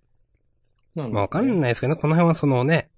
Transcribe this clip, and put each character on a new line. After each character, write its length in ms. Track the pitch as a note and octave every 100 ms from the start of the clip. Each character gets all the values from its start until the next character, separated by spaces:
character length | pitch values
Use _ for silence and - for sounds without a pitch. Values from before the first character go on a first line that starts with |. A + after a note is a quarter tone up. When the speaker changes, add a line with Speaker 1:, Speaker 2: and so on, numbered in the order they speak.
| _ _ _ _ _ _ _ _ _ E3 B2+
Speaker 1:
う 20 |
ね。 60 |
Speaker 2:
ま 60 | G#2
あ、 20 |
わ 60 | G2+
か 120 | E3+
ん 180 | C4 G3
な 80 | C3
い 40 |
で 40 | A#2
す 60 |
け 60 | B2+
ど 80 | D#3+
ね。 40 |
こ 80 | D3+
の 60 |
辺 160 | D#3+ E3+
は 60 | D#3+
そ 100 | D3
の 180 | B2+
ね、 280 | C3 E3 -